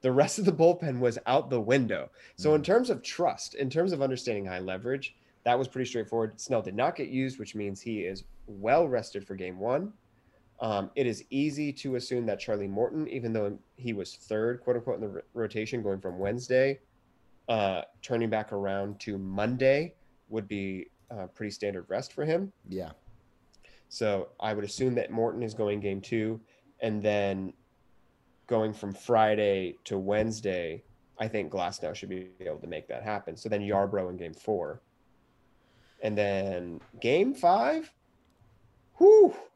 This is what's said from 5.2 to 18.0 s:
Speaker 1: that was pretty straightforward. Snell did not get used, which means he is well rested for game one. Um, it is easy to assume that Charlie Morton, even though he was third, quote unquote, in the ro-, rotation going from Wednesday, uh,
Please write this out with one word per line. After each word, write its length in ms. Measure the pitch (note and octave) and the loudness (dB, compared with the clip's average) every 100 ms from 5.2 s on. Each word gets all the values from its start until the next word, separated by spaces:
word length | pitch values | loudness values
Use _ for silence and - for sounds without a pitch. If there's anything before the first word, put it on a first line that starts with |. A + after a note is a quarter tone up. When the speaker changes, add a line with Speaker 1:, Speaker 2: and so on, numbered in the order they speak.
| _ _ A#2+ | _ _ 0
Speaker 1:
that 120 | B2 | 2
was 100 | C3 | 0
pretty 200 | C3 B2+ | -4 -4
straightforward. 520 | A#2+ A2 A2+ A2 - | -4 -2 -2 -2 -4
Snell 220 | - B2 | -2 -2
did 140 | F#2+ G2+ | 0 -2
not 200 | C#3 E3 | -2 -2
get 120 | A2+ | -6
used, 320 | C3 C3 A#2+ | -2 -4 -6
which 160 | G2+ G#2+ | -12 -6
means 260 | G2+ F#2+ | -6 -6
he 200 | A#2 A2 | -6 -6
is 220 | F2 G2 - - - | -6 -8 -14 -20 -18
well 400 | G2+ G#2 D3 D#3+ | -6 2 4 4
rested 380 | B2 A2 G#2 G2 | 0 -4 -10 -10
for 100 | F#2+ | -10
game 220 | F#2 F2+ | -10 -6
one. 360 | G#2+ C#3 G3+ - _ _ _ _ _ _ | -4 -2 -4 -12 _ _ _ _ _ _
Um, 320 | A#2+ G2+ G2 - | -4 -2 -2 -2
it 100 | B2+ | -2
is 160 | G#2+ - | -2 -6
easy 440 | C3+ D3 C#3+ D3 | -2 -2 -2 -6
to 220 | C#3 C#3 B2+ | -6 -4 -4
assume 300 | B2 B2 A2+ | -2 -2 -2
that 120 | G2+ | -4
Charlie 280 | - G#2 G2 | -2 -2 -2
Morton, 400 | G2 A#2+ D#3 D#3 | 0 0 0 -6
even 240 | C3 A#2 | -4 -2
though 240 | A2+ G2+ G#2 _ - | 0 -2 -4 _ -12
he 160 | B2 | -8
was 220 | G#2 F2+ - | -6 -8 -12
third, 460 | - G#2+ A2+ B2 | -4 0 0 -2
quote 140 | - B2 | -2 -2
unquote, 180 | A#2+ A#2 | -2 -6
in 60 | |
the 80 | G#2 | -6
ro-, 120 | G2 - | -8 -12
rotation 480 | A#2 A2 A2 G#2+ B2 | -6 -4 -4 -4 -4
going 180 | G2+ F#2+ | -2 -2
from 180 | F#2+ F2+ | -4 -4
Wednesday, 600 | G2 A#2+ B2 B2+ C3+ C#3 _ _ _ _ _ _ - | -4 -4 0 2 4 0 _ _ _ _ _ _ -2
uh, 320 | A2+ G2 F#2 - _ | 2 2 0 -6 _